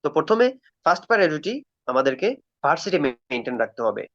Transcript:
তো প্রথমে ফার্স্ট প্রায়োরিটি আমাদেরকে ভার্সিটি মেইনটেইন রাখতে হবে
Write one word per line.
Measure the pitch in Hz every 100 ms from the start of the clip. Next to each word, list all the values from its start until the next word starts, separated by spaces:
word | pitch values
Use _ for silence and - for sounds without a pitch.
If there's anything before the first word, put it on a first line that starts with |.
তো | 147
প্রথমে | 156 156 226 247 254 _ _
ফার্স্ট | 165 175 -
প্রায়োরিটি | 226 175 151 160 269 _ _ -
আমাদেরকে | 127 135 131 208 269 _ _
ভার্সিটি | 143 165 202 180
মেইনটেইন | 139 120 _ 123 117 123
রাখতে | 113 -
হবে | 117 98 -